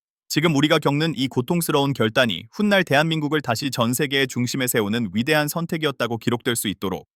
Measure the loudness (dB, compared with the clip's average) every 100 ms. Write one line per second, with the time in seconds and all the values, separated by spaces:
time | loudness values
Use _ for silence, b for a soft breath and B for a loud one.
0 | _ _ -6 0 2 4 4 2 2 0
1 | 0 -2 -2 -2 -2 -2 0 2 2 0
2 | 0 2 2 0 -8 -2 2 2 4 2
3 | 2 0 0 -2 -2 -2 -2 0 0 0
4 | 0 0 0 -2 -2 -2 0 0 0 -2
5 | -2 -2 0 2 0 -4 -4 -2 -4 -2
6 | -4 -2 -2 -2 -2 -2 -4 -4 -4 -6
7 | -10